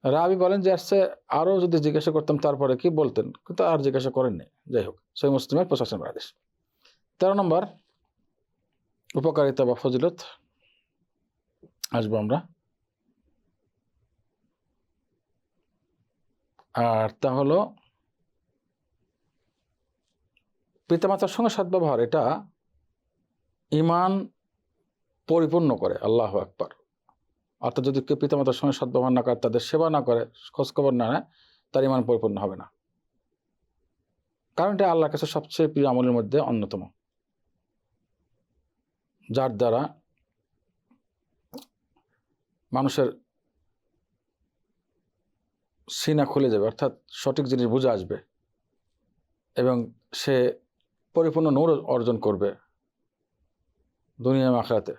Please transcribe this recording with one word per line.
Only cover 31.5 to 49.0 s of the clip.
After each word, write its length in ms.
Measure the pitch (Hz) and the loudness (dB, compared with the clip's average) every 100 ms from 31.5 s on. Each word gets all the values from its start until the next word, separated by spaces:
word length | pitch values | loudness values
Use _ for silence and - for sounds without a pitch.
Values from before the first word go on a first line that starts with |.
| _ _ | _ _
তার 120 | 131 | 0
ঈমান 180 | 135 131 | 2 0
পরিপূর্ণ 360 | 117 117 113 98 | 0 0 0 -2
হবে 180 | 101 92 | -6 -8
না। 160 | - _ _ _ _ _ _ _ _ _ _ _ _ _ _ _ _ _ _ - | -18 _ _ _ _ _ _ _ _ _ _ _ _ _ _ _ _ _ _ -2
কারণ 180 | 185 | 0
এটা 160 | 196 190 | 2 2
আল্লাহর 220 | 165 151 | 2 0
কাছে 140 | - 151 | -2 -4
সবচেয়ে 420 | 156 - - 156 | -6 -6 -2 0
প্রিয় 200 | 156 139 | 2 0
আমলের 240 | 123 127 | 2 2
মধ্যে 280 | 120 107 139 | 0 0 -2
অন্যতম, 500 | 127 113 101 98 - _ _ _ _ _ _ _ _ _ _ _ _ _ _ _ _ _ _ _ _ _ _ _ - | 0 -4 -4 -8 -12 _ _ _ _ _ _ _ _ _ _ _ _ _ _ _ _ _ _ _ _ _ _ _ -6
যার 260 | 123 131 104 | -2 -2 0
দ্বারা 440 | 120 117 151 - _ _ _ _ _ _ _ _ _ _ _ _ _ _ _ - - _ _ _ _ _ _ _ _ _ _ | 0 0 -2 -10 _ _ _ _ _ _ _ _ _ _ _ _ _ _ _ -20 -20 _ _ _ _ _ _ _ _ _ _
মানুষের 480 | 131 135 - 127 - _ _ _ _ _ _ _ _ _ _ _ _ _ _ _ _ _ _ _ _ _ _ _ _ _ _ - | -2 -2 0 -2 -2 _ _ _ _ _ _ _ _ _ _ _ _ _ _ _ _ _ _ _ _ _ _ _ _ _ _ -14
সিনা 340 | - - 151 | -6 -2 0
খুলে 260 | 135 147 135 | 0 0 2
যাবে, 140 | 107 | 2
অর্থাৎ 360 | 107 113 135 - _ | 0 -2 -6 -6 _
সঠিক 360 | - 139 135 | -6 -4 -2
জিনিস 220 | 135 131 120 | -2 0 0
বুঝে 240 | 123 127 | 0 0
আসবে 280 | 107 90 104 _ _ _ _ _ _ _ _ | -2 -6 -10 _ _ _ _ _ _ _ _